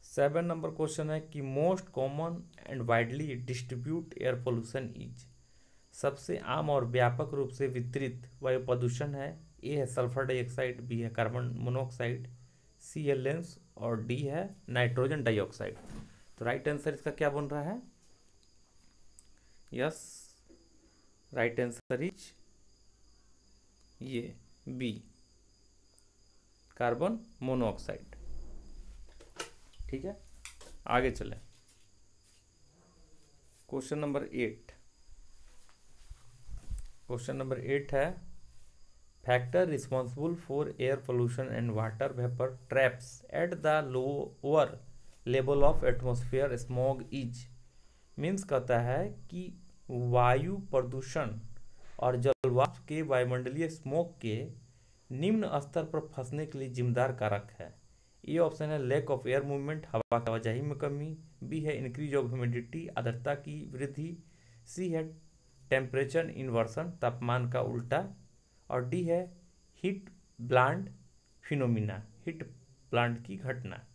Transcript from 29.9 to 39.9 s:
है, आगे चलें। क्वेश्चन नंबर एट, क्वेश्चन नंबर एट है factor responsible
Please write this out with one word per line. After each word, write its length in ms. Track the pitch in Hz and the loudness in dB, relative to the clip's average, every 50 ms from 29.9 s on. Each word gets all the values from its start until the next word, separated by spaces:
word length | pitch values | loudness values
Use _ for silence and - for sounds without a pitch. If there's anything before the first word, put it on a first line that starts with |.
| 135 135 151 | -6 -6 -6
है, 120 | 190 202 - - - - - - - - - - - - - - - | -6 -8 -10 -16 -20 -20 -16 -16 -18 -16 -16 -18 -18 -18 -12 -4 2
आगे 220 | - 123 131 131 | 2 4 4 4
चलें। 300 | - - - - - - - - - - - - - _ - - - - - - - _ _ - - - _ _ _ _ - - _ _ - - _ - - - - - - - - - _ - - - - - | 0 -2 -6 -8 -8 -12 -14 -18 -20 -20 -20 -20 -20 _ -20 -20 -20 -20 -20 -20 -20 _ _ -20 -20 -20 _ _ _ _ -20 -20 _ _ -20 -20 _ -20 -20 -20 -20 -20 -20 -20 -20 -20 _ -20 -20 -20 -14 -8
क्वेश्चन 300 | - 135 131 - 147 147 | -6 -6 -4 -2 -2 -2
नंबर 260 | 151 147 139 143 - | 0 0 0 -2 -2
एट, 480 | - - 127 120 110 110 - - - - - - - _ - - - - - - - - - - - - - - - - - - - - - - - - - - - - - - - - - - - - - - - - - - | -2 -2 0 0 0 -2 -6 -16 -20 -20 -20 -20 -20 _ -20 -20 -18 -18 -18 -18 -20 -18 -18 -20 -18 -18 -20 -20 -20 -20 -20 -20 -20 -20 -20 -16 -16 -16 -16 -16 -20 -18 -16 -10 -10 -10 -8 -6 -4 -4 -4 -4 -8 -10 -14 -8
क्वेश्चन 300 | - 123 117 - - 135 | -6 -6 -6 -4 -4 -4
नंबर 220 | 135 135 131 131 127 | -4 -2 -2 -2 -4
एट 340 | - 120 135 143 139 - 147 | 0 0 0 0 0 2 2
है 380 | 135 139 170 180 - - - - - - - - - - - - - - - - - - - - - - | 2 2 2 0 -6 -10 -12 -12 -12 -14 -14 -16 -16 -18 -18 -18 -20 -20 -20 -20 -20 -20 -20 -20 -10 2
factor 360 | - 123 123 123 123 - 175 185 | 2 2 2 2 2 4 4 4
responsible 640 | 175 151 127 - - | 4 2 -2 -2 0